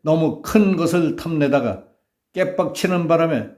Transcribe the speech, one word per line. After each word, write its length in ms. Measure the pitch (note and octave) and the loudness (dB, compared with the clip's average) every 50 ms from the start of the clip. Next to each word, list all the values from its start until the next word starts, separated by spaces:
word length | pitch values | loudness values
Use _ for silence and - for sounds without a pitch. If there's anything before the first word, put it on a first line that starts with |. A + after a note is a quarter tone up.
| _ | _
너무 380 | D3+ D#3+ D#3+ D#3+ D3+ - - | 0 0 0 0 -2 -4 -6
큰 340 | - - - G#3+ G#3 F#3+ F#3+ | -10 0 2 4 4 4 2
것을 400 | D#3+ E3+ E3+ E3+ F3+ E3 D3+ - | 0 0 0 2 2 0 0 -2
탐내다가 680 | - - E3+ E3 D3+ C#3+ C#3 C#3 C#3 B2 A2+ G2 - - _ _ _ _ _ _ _ _ _ _ | -4 -6 -4 -2 0 0 2 2 0 0 -2 -6 -6 -12 _ _ _ _ _ _ _ _ _ _
깨빡치는 760 | F3+ F3+ - F3+ - F3+ D#3 - - - F#3 F#3 F3 E3+ D#3 | -4 -2 -2 0 -2 -2 -2 -2 -2 -2 0 0 0 2 2
바람에 420 | E3 D#3+ E3 E3 D#3 A#2+ G#2+ - - | 2 2 2 2 0 -2 -4 -6 -12